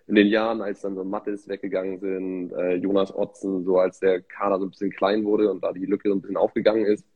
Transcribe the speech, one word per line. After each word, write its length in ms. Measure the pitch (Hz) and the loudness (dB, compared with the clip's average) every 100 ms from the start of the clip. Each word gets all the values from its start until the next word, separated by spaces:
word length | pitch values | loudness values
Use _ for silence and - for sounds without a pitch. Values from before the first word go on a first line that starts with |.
| - | 2
in 80 | |
den 140 | 104 104 | 6 6
Jahren, 340 | 110 113 110 | 4 0 -2
als 180 | 101 98 | -6 -6
dann 140 | 98 | -8
so 100 | 95 | -6
Mattes 440 | 95 104 104 101 98 | -6 -6 -6 -8 -8
weggegangen 520 | 98 101 92 95 92 | -8 -4 -4 -4 -4
sind, 520 | 98 92 92 92 87 | -4 -4 -4 -6 -6
äh, 240 | - 90 90 | -2 0 0
Jonas 380 | 98 98 95 | 2 2 0
Otzen, 480 | - 101 - 98 92 | -2 -6 -6 -4 -2
so 140 | 90 92 | 2 2
als 220 | 92 - | 2 2
der 220 | 95 90 | 2 2
Kader 360 | - - 101 95 | -2 -4 0 0
so 60 | |
ein 60 | 95 | -2
bisschen 200 | - 98 | -6 -6
klein 360 | - 98 107 104 | 0 0 2 2
wurde 240 | 104 104 | 2 2
und 120 | 92 | 0
da 100 | 92 | -4
die 120 | 90 | -4
Lücke 240 | 95 98 104 | -2 -2 0
so 60 | |
ein 80 | 98 | -2
bisschen 160 | 98 90 | -2 0
aufgegangen 480 | 104 113 104 110 104 | 0 2 0 2 2
ist, 200 | 104 - | 0 -4